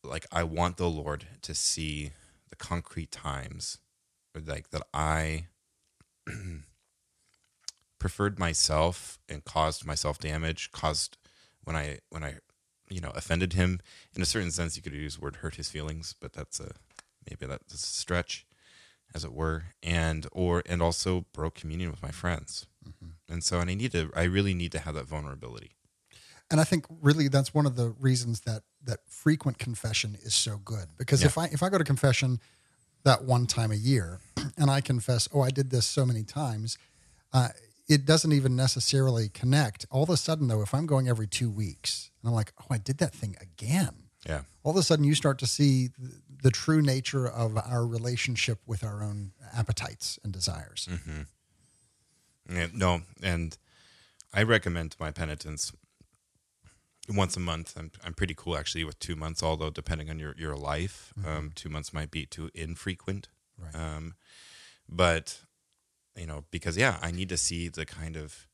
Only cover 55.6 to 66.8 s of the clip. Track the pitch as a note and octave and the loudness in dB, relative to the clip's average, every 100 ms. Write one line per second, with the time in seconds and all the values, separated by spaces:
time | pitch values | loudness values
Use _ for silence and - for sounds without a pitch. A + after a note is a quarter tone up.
55.6 | - - _ _ _ _ _ _ _ _ | -8 -8 _ _ _ _ _ _ _ _
56.6 | - _ _ _ - G2+ F2+ - F2 D#2+ | -20 _ _ _ -4 0 2 0 -4 -4
57.6 | E2 - D#2+ - E2+ E2 F#2+ D#2 - D#2 | -8 -12 -14 -12 -12 -4 -4 -2 -4 -4
58.6 | C#2+ E2 D#2 - - D#2+ D#2 E2 D#2+ D#2 | -4 -4 -6 -8 -8 -6 -6 -2 -2 0
59.6 | D#2 D2+ - D#2+ D#2 D#2+ D2+ C#2 D#2+ C#2+ | -4 -6 -6 -6 -6 -8 -10 -8 -8 -6
60.6 | C#2+ D2 G2 - - - E2+ D2+ D2+ D#2 | -4 -2 -4 -8 -16 -8 -6 -4 -6 -10
61.6 | D#2 D2+ C#2+ D#2 D2+ D#2+ C#2 - D#2+ F2 | -10 -8 -8 -8 -6 -8 -8 -10 -12 -10
62.6 | D#2+ E2+ G2 F2+ - G2 - _ _ - | -10 -6 -6 -6 -6 -8 -10 _ _ -18
63.6 | E2 D#2+ D#2+ D#2 E2 F2 _ - - - | -12 -8 -6 -6 -10 -14 _ -20 -20 -20
64.6 | - _ - E2 F2+ E2 - - _ _ | -20 _ -12 4 6 6 -2 -16 _ _
65.6 | _ _ _ _ _ - E2 D2+ D2 E2+ | _ _ _ _ _ -14 -10 -10 -8 -4
66.6 | F2 E2+ | -2 2